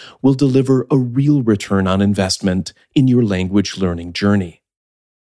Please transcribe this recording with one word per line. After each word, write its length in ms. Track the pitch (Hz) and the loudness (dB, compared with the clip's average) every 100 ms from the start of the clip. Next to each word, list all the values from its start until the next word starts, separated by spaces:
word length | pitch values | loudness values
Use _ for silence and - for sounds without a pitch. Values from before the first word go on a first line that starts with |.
| - - | -20 -2
will 140 | 131 | 0
deliver 520 | 135 139 131 131 131 - | 2 2 2 2 0 0
a 80 | 135 | -2
real 440 | 123 123 143 147 | 0 0 2 2
return 440 | 113 104 - 98 95 | 2 0 0 0 0
on 160 | 95 | 0
investment 720 | 101 98 92 - 98 92 - - _ | 0 0 -2 -2 -2 -2 -4 -12 _
in 140 | 151 131 | 0 2
your 160 | 123 | 2
language 540 | 110 92 92 101 92 95 | 2 -2 0 -2 -2 -4
learning 340 | 92 85 85 | -4 -4 -8
journey. 480 | 85 101 101 87 - _ _ _ _ _ _ _ | -4 0 0 -2 -10 _ _ _ _ _ _ _